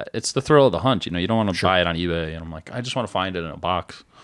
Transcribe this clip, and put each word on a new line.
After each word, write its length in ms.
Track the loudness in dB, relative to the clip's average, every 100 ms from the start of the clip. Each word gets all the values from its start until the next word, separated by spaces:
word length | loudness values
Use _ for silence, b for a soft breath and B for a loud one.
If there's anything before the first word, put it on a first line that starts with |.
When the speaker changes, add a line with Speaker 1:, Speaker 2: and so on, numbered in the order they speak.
| -10
Speaker 1:
it's 180 | -6 -4
the 100 | -2
thrill 240 | 4 6 6
of 60 |
the 80 | 4
hunt, 260 | 0 0 -2
you 60 |
know? 80 | -2
You 80 | 0
don't 100 | 2
wanna 160 | 0
Speaker 2:
Sure. 160 | 2 2
Speaker 1:
buy 120 | 4
it 60 | 2
on 80 | 0
eBay, 380 | -2 -2 -4
and 100 | -8
I'm 80 | -10
like, 200 | -12 -12
"I 80 | -10
just 140 | -6 -6
wanna 120 | -4
find 280 | -4 -4 -4
it 80 |
in 80 | -8
a 60 | -6
box." 460 | -2 -2 -4 -14 -20 B